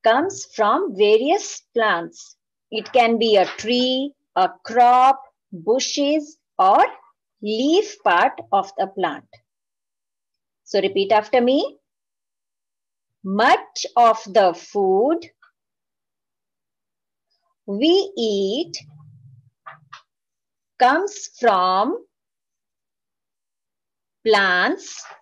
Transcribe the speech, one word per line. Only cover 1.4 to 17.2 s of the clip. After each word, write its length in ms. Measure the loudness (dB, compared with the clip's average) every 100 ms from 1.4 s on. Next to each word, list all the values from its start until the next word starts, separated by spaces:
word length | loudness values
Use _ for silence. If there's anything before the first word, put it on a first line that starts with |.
| -4 -18 _
plants. 600 | -2 -2 -2 -6 -16 -20 _ _ _ _
It 220 | -12 -2
can 260 | 2 2 2
be 200 | 2 2
a 80 | 2
tree, 680 | -4 -4 -2 0 -2 -6 _ _ -2
a 140 | -2 -4 -4
crop, 560 | 2 4 6 4 2 -6 _ _
bushes, 840 | -10 -2 -2 -2 -2 0 -2 -4 _ _ 0
or 260 | 4 4 2 -2 _ _ _ _
leaf 540 | -8 -2 0 0 -2 -4
part 380 | 0 2 0 -2 -2
of 180 | -2 -2 -6
the 100 | -8
plant. 420 | -4 -6 -6 _ _ _ _ _ _ _ _ _ _ _ _ _ _ _
So 160 | -4
repeat 320 | -2 -2 0
after 260 | 0 2 0
me. 380 | 2 0 -2 -10 _ _ _ _ _ _ _ _ _ _ _ _ _ _
Much 640 | -6 0 2 2 -2 -14 -4 2
of 260 | 2 2 0
the 280 | 2 2
food 680 | 0 -8 -2 0 2 0 -2 -6 _ _ _ _ _ _ _ _ _ _ _ _ _ _ _ _ _ _ _